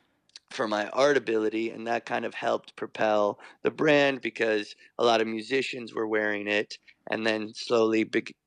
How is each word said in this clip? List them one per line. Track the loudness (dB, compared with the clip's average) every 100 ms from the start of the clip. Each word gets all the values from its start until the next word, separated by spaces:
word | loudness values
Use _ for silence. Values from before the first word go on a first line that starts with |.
| _ _ _ -20 -12
for | -6 -2
my | -2 -2
art | 2 4 4
ability, | 2 0 0 0 -4
and | -6 -4
that | -4 -2
kind | -4 -6
of | -4
helped | -2 -2 -4 -12
propel | -10 -2 2 4 2 0 -10 -8
the | -6
brand | 0 4 6 4 0
because | -4 -2 0 0 -2 -12 -14 0
a | 4
lot | 4
of | 2
musicians | -4 -2 -2 -2 -6 -8
were | -6 -2
wearing | 0 0 -2 0
it, | -2 -2 -8 _ _ -8
and | -2 0
then | -2 -4 -10
slowly | 0 2 4 2
be-, | 0 -2 -4 -10